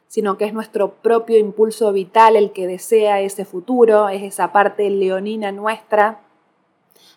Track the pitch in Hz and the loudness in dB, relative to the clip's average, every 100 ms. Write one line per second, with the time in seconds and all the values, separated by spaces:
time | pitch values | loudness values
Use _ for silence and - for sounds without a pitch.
0 | _ - 208 196 208 220 214 226 196 - | _ -4 -4 -2 -6 -6 -8 -4 -4 -2
1 | 226 226 233 226 208 190 220 220 220 196 | 0 0 2 0 2 0 -2 0 -2 -2
2 | 185 226 226 220 202 202 180 185 - 214 | 0 4 6 6 2 -2 -8 -8 0 2
3 | 208 202 196 196 190 185 175 254 233 214 | 2 0 -2 -8 -12 -12 -4 2 4 4
4 | 208 196 196 - 180 202 202 - 202 196 | 2 -4 -10 -6 -2 2 0 0 -2 -2
5 | 190 190 202 220 208 196 208 220 - 214 | -2 -4 -6 -8 -8 -6 -6 -8 -2 2
6 | 208 - _ _ _ _ _ _ _ _ | 2 0 _ _ _ _ _ _ _ _
7 | _ | _